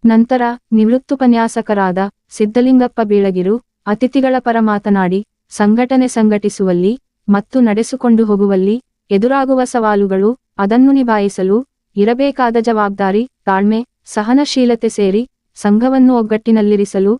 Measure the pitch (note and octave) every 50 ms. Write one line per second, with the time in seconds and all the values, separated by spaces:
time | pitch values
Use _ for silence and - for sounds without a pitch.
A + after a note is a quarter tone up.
0 | - A3+ A3+ A3+ A#3 A#3+ B3+ B3+ A#3+ A#3 A#3+ A#3+ _ _ A3+ A3 G#3+ A3 A#3+ C4
1 | _ - C#4+ C4+ C4+ B3 A#3+ A#3 A3+ A3+ - A3+ A3+ - G#3 G3+ F#3+ F#3 F3+ F#3+
2 | F#3+ G3+ _ _ _ _ - - A3 G#3 A3 B3 A#3+ C4 C4 B3+ B3 B3 _ -
3 | A3+ G#3 G#3 G3+ G3 G3 F#3 F#3 F3+ F#3+ G#3+ A#3+ _ _ _ _ _ G3+ G#3 G#3+
4 | B3+ B3 - C#4 C4 C4 C4 B3+ B3+ B3 A3+ A3+ A3 G#3+ G#3 G3+ _ G#3+ G3+ G3
5 | F#3 F3+ F3+ G3 G#3 _ _ _ _ _ - - G#3 G#3 G#3+ A#3 B3 B3 C4+ C4
6 | B3+ B3 - A#3+ A3 G#3+ G#3+ G#3 G#3 G3+ - - G3 F#3 F3+ F3 F3+ G3 A#3+ C4+
7 | _ _ _ _ _ - G3+ G3+ G#3 _ - C4 B3 A3+ G3+ G#3+ A3+ - - B3+
8 | - A#3+ A3+ A3 A3+ G#3+ G#3 G3 G3+ G3+ G3 F#3+ F#3+ G3 A3 B3 _ _ _ _
9 | _ _ G#3 G3 G#3 B3+ C4+ C#4 C4+ C4 C4+ B3+ B3+ B3 - B3 A3 G#3+ G#3 G3+
10 | G3+ F#3+ F#3+ F#3+ G3 G#3+ B3+ _ _ _ _ - G3 G3 A3 B3 C4 C#4 C#4 C#4
11 | C4 A#3+ A3 G#3+ G3+ G3+ - - F#3 F#3+ G3 A#3 C4+ _ _ _ _ _ _ G3+
12 | G3+ A3 A#3+ B3 C#4 C#4+ C4+ - B3+ A#3 A#3 A#3+ A3+ A#3 A3+ G#3+ G#3 G3+ G3 G3
13 | G3+ F#3+ F#3+ G#3 A#3+ - _ _ _ - F#3+ F#3+ G3+ G#3 A3 A3 A#3+ _ _ _
14 | _ - - A3 G#3 G#3+ B3+ C#4 D4 C#4 - C#4 B3 A#3+ A#3 A#3 - A3+ - -
15 | G3+ F#3+ F#3 G#3+ B3 - _ _ _ _ _ - - G#3 G#3 G#3+ A#3+ C4 C4+ C4+
16 | B3+ B3+ B3+ A#3+ A3 G#3+ A3 G#3+ _ A#3+ A3+ A3 G#3 G#3 G#3 G3+ G3+ - - G3
17 | F#3+ G3+ A3+ C4